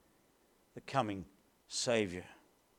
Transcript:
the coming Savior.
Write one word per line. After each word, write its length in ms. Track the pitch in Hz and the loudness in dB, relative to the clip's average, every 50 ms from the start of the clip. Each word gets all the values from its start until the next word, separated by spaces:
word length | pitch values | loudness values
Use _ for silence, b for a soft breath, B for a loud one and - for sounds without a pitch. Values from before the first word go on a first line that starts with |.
| _ _ _ _ _ _ _ _ _ _ _ _ _ _ _ | _ _ _ _ _ _ _ _ _ _ _ _ _ _ _
the 60 | 120 | -16
coming 440 | - - - 139 120 104 101 98 85 - _ _ _ _ _ _ _ _ | -12 -2 0 0 2 2 -2 -6 -8 -12 _ _ _ _ _ _ _ _
Savior. 560 | - - - 127 117 113 107 90 87 90 87 - - - - _ _ _ _ _ _ | -6 -4 0 2 4 4 4 2 0 -6 -8 -12 -18 -20 -20 _ _ _ _ _ _